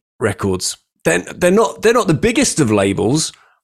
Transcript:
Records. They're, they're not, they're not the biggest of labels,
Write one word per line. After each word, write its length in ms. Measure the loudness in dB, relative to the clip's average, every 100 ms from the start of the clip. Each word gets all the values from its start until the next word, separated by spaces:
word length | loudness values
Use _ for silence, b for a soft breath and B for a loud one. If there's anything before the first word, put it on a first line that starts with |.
| _ -4
Records. 580 | -4 -2 -4 -4 -6 -10 _ _ -2
They're, 140 | -2
they're 300 | -4 -2 2
not, 300 | 2 0 0
they're 120 | 0
not 140 | 2 0
the 60 |
biggest 460 | 0 0 0 0 0
of 100 | 0
labels, 640 | 2 2 0 0 -2 -4 -10 b b